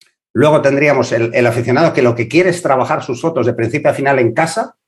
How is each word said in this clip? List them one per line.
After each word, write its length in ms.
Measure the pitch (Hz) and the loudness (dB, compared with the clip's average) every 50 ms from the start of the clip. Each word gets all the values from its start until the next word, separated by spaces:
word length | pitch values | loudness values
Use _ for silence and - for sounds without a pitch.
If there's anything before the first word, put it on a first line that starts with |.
| _ _ _ _ _ _ _ | _ _ _ _ _ _ _
Luego 280 | 107 143 151 151 147 | 0 2 4 4 4
tendríamos 500 | - 139 135 139 151 147 139 131 120 - | 4 2 0 2 2 2 2 2 0 -2
el, 200 | 113 113 113 117 - | -2 -2 -2 -2 0
el 140 | 127 120 | 0 0
aficionado 460 | 117 107 123 117 120 123 143 165 156 - | 0 0 -2 -2 0 0 2 2 2 2
que 80 | 151 | 2
lo 140 | 127 120 113 | 0 0 0
que 120 | 120 107 | 0 -4
quiere 220 | - 139 170 185 185 | 0 0 2 2 2
es 120 | 175 175 | 0 -2
trabajar 420 | - 143 135 127 123 - 156 - - | -2 0 0 0 0 -2 -2 -4 -4
sus 180 | - 120 - | -8 -8 -4
fotos 240 | - 165 - 131 123 | -4 -4 -2 0 -2
de 80 | 127 117 | -2 -2
principio 360 | 117 117 117 131 147 151 147 | -2 -4 -2 -4 -2 0 0
a 40 | - | 0
final 260 | - 139 139 139 131 | 0 0 0 2 2
en 140 | 120 113 117 | 2 0 0
casa, 420 | 156 160 165 - 226 240 - _ _ _ | 0 -2 -2 -2 -6 -8 -8 _ _ _